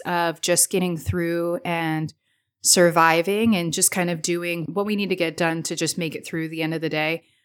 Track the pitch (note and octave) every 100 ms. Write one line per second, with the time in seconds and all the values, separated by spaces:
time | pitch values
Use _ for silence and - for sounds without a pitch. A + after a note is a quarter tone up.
0 | - F3 E3+ E3 - E3+ - F#3+ F3+ E3
1 | - F3+ E3+ E3+ E3+ F3 F3 E3+ D#3+ D#3
2 | D#3 - _ _ _ _ - - F3 E3
3 | E3 E3 E3+ G3+ A#3 G3 E3+ D#3 F#3 F#3+
4 | F3 E3 E3+ E3+ F3 E3+ D#3+ E3+ G3+ G#3
5 | G3 F#3 E3 D#3 E3+ E3 D#3 E3 D#3+ -
6 | E3 - - E3 D#3+ D#3+ D#3+ D#3+ D#3+ D#3
7 | D3+ E3 - _